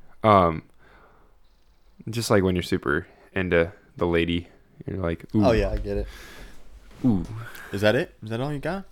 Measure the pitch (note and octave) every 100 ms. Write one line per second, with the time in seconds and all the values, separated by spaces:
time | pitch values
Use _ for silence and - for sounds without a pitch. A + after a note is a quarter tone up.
0 | - - A2+ G2+ F2 D#2+ - - - -
1 | - _ - _ - _ _ _ _ -
2 | - A2+ A2 G#2+ F#2 F2+ - F#2 - D2+
3 | - - - G2 F2+ E2+ E2+ - _ -
4 | F2 E2+ E2+ E2+ E2+ - _ - - F#2+
5 | F2 E2+ - A2 B2 A2+ G2 - G2+ G2+
6 | G2+ - - - - - - - - -
7 | B2+ F#2+ E2+ A2 - - - G2+ G#2+ A#2+
8 | F3+ - G#2+ A2+ C#3 D3 D3+ G3 -